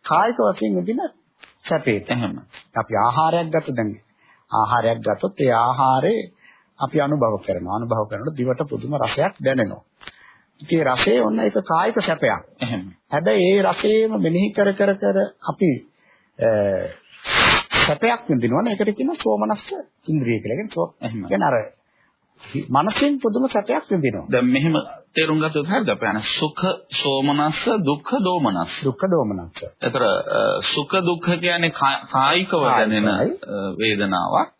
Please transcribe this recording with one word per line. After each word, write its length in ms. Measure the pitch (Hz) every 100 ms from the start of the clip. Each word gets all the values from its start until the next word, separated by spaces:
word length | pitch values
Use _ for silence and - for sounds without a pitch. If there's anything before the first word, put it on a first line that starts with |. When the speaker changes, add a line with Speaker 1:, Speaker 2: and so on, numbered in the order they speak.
Speaker 1:
කායික 380 | - 156 214 240
වශයෙන් 360 | 233 - 107
විඳින 260 | 139 180 240 330 _ _ _ - _
සැපේට. 480 | - 160 143 104 -
Speaker 2:
එහෙම. 360 | 123 107 76 - - -
Speaker 1:
අපි 200 | - 107 107
ආහාරයක් 520 | 113 123 160 170 160
ගත්ත 260 | 160 156
දැන් 160 | 123 107 104 _ _ _ _ _
ආහාරයක් 500 | 107 107 120 113 117
ගත්තොත් 340 | 113 101 - -
ඒ 160 | 139
ආහාරේ 800 | 113 120 127 135 131 156 226 185 _ - - _ _
අපි 200 | 135 156
අනුභව 420 | 143 151 117 104
කරනවා. 340 | - 90 90
අනුභව 320 | 104 117 113 107
කරනකොට 300 | 101 131 151
දිවට 260 | 123 127
පුදුම 280 | 147 - 123 147
රසයක් 380 | 113 - 165 -
දැනෙනවා. 440 | 135 131 104 - _ _ - - - - _ _
ඉතින් 160 | 151 170
ඒ 100 | 143
රසය 320 | 127 - 240
ඔන්න 200 | 220 220
ඒක 180 | 220 208
කායික 360 | 190 165 196 233
සැපයක්. 420 | 185 160 123 95 - _
Speaker 2:
එහෙම. 360 | 123 113 95 - _
Speaker 1:
හැබැයි 360 | 143 175 214 180
ඒ 160 | 196
රසයේම 500 | 190 175 208 220 220 214
මෙනෙහි 340 | 170 170 202
කර 200 | 208 202
කර 220 | 196 202
කර 220 | 196 202 196 185 -
අපි, 280 | - 151 185 123 - _ _ _ _ _
අ, 100 | 117 107 101 92 92 - _ - - - - - - -
සැපයක් 420 | - 151 226 233
විඳිනවා 380 | - 139 117 131
නම් 60 | 233
ඒකට 240 | 202 208
කියනවා 260 | 208 262 330
සෝමනස්ස 480 | 226 208 214 214 - 392 - _
ඉන්ද්‍රිය 340 | - 156 123 113
කියලා. 200 | 101 127
කියන්නේ 120 | 220
සෝ-, 240 | - 170 _
Speaker 2:
එහෙම. 260 | - 113
Speaker 1:
කියන්නේ 220 | 95 - 151
අර 100 | 123 - _ _ _ _ _ _ _ - 135 -
මනසෙන් 480 | 127 180 208 285 285
පුදුම 280 | 240 214 262
සැපයක් 380 | 254 196 277 -
විඳිනවා. 420 | 190 135 110 -
Speaker 2:
දැන් 180 | 127 123
මෙහෙම 280 | 131 156 151 - - _
තේරුම් 300 | - 160 156
ගත්තොත් 260 | 156 151 147
හරියද? 220 | 220 202
අපි 180 | 101 110
අන 140 | 107 107
සුඛ 360 | - 156 - 185 - -
සෝමනස්ස, 760 | - 147 135 139 143 147 156 - 220
දුක්ඛ 320 | 151 147 - 269
දෝමනස්ස. 640 | 185 180 131 95 85 -
Speaker 1:
දුක්ඛ 260 | 139 127 190
දෝමනස්ස. 580 | 170 113 95 85 - - _
Speaker 2:
ඒතර, 260 | 127 120
අ, 580 | 117 95 - 113 107 98
සුඛ 340 | 104 - 147 190
දුක්ඛ 300 | 175 170 170 175
කියන්නේ 340 | 175 170 170
කා-, 360 | - 135 139 -
කායිකව 560 | 131 135 165 190 175
දැනෙන, 420 | 139 123 110 107
Speaker 1:
කායිකයි. 340 | 104 98 165 359 -
Speaker 2:
අ, 260 | 101 98
වේදනාවක්. 720 | 92 110 104 101 92 90 131 - _